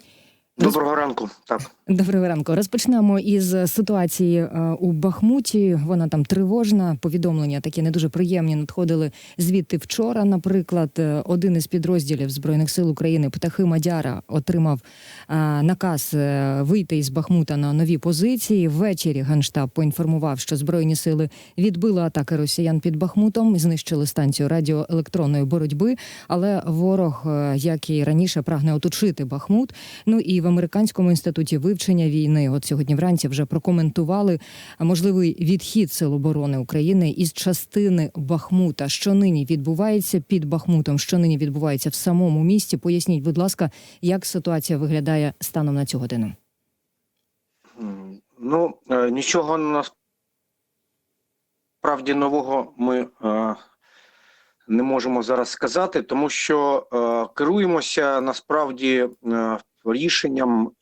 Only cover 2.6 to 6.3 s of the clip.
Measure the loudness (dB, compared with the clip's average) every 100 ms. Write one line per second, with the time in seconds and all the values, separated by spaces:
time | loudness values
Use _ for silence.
2.6 | 0 0 2 4 4 4 2 2 2 2
3.6 | 0 0 0 0 0 0 2 2 0 -2
4.6 | -2 0 0 2 0 2 2 2 2 2
5.6 | 2 2 0 0 0 0 0